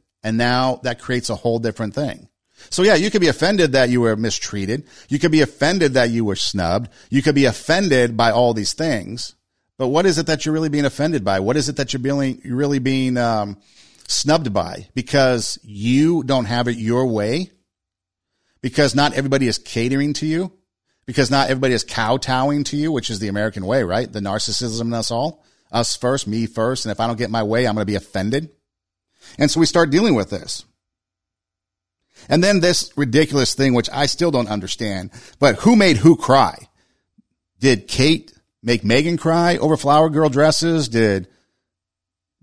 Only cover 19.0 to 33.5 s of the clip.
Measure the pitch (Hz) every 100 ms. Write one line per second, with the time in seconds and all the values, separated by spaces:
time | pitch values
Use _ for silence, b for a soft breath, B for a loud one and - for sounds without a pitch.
19 | 143 - 139 139 123 104 - 117 120 135
20 | 147 143 156 160 185 _ _ _ _ _
21 | - 127 123 139 135 131 131 117 - -
22 | 110 135 - 127 139 147 139 147 156 143
23 | - 107 104 101 107 101 92 131 92 101
24 | 123 107 101 107 - 104 123 110 117 117
25 | 110 117 151 - _ _ _ 117 117 -
26 | 123 135 101 110 110 - 117 131 110 101
27 | 113 110 113 113 104 113 123 107 101 98
28 | - 98 98 135 160 _ _ _ _ _
29 | _ B B B 151 160 160 175 165 156
30 | 220 127 95 95 - - - _ _ _
31 | _ _ _ _ _ _ _ _ _ _
32 | _ b b 160 196 202 175 170 - -
33 | 135 135 156 139 123